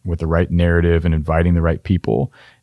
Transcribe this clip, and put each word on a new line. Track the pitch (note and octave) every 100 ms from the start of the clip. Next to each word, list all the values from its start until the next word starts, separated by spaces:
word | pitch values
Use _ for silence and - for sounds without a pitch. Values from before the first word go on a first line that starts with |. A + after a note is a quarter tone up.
with | F2+ E2
the | D#2+
right | E2 F2
narrative | E2+ F2 E2+ E2+ E2+ E2+
and |
inviting | D#2 D2+ D#2+ F2
the | E2+
right | E2 D#2+
people | - F2+ - A#1 - - - _